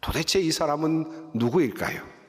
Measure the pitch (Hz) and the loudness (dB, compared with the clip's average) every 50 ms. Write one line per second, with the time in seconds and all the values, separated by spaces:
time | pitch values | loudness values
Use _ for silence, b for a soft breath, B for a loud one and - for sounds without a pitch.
0 | - - - 135 165 - - 196 185 160 156 - 170 151 147 147 156 156 160 160 | -6 -4 -2 -2 -2 2 2 2 2 2 2 2 2 0 2 2 2 2 2 0
1 | 156 156 - - - - - 117 117 120 143 180 160 120 98 - - - - 80 | -2 -4 -8 -14 -16 -8 -2 0 0 2 4 4 2 2 0 -4 -4 -4 -6 -6
2 | - - - - - | -10 -14 -18 -20 -20